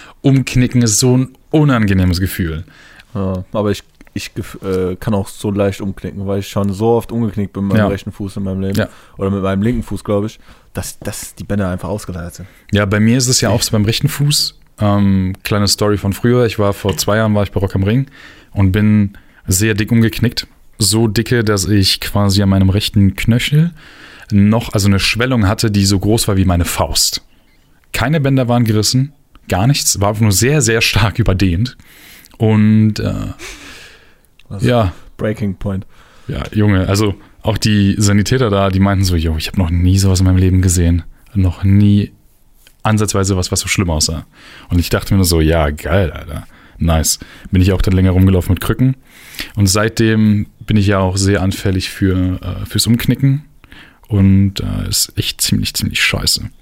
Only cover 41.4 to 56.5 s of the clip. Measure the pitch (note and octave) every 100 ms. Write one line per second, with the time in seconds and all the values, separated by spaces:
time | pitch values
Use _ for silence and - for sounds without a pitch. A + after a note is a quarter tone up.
41.4 | F#2 - G2 G2 G#2 G2+ G2+ _ _ _
42.4 | _ _ _ _ A2 G#2+ G#2 G2 F#2+ F#2+
43.4 | F2+ F#2+ - - F2+ D#2 - E2 - _
44.4 | - - - F2+ E2 G2+ - G2 F2 E2+
45.4 | D#2 E2 D2 D2+ D2 F#2 E2 C#2+ D#2 D2
46.4 | - - - - E2+ D#2+ D2+ - - -
47.4 | - F#2+ F#2 F#2 - F#2+ F#2 F2+ F#2+ F#2
48.4 | - F2 - A2+ C3 C3 _ - - -
49.4 | - - G2 G#2 A2 - A2 A2 G#2+ G#2
50.4 | - _ - A2 G2 G2 F#2 F#2+ G2 G2+
51.4 | F#2+ F#2+ G#2 F#2 - - G2 F#2 F#2 F#2
52.4 | F#2+ G2 G2+ G#2+ G2+ A#2+ - - C#3 C#3
53.4 | - _ - - - _ - G2+ G2 F#2+
54.4 | G2 F#2+ G2 G2 F#2+ G#2 - - - -
55.4 | - - G2+ - - - - - - -
56.4 | -